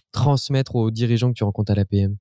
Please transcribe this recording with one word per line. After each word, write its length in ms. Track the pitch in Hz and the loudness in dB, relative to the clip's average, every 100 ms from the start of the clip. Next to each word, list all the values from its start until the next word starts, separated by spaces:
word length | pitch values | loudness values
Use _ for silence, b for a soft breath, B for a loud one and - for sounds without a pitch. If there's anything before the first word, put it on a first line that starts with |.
| _ | _
transmettre 640 | - 143 139 - 135 131 | -2 2 2 0 -2 0
aux 160 | 123 110 | 0 0
dirigeants 380 | 110 117 117 123 | 0 0 2 0
que 80 | 117 | 0
tu 80 | |
rencontres 260 | 101 101 104 | -2 -2 0
à 60 | 101 | 0
l'A 80 | |
P 140 | 98 101 | 2 0
M ? 180 | 98 104 | 0 -2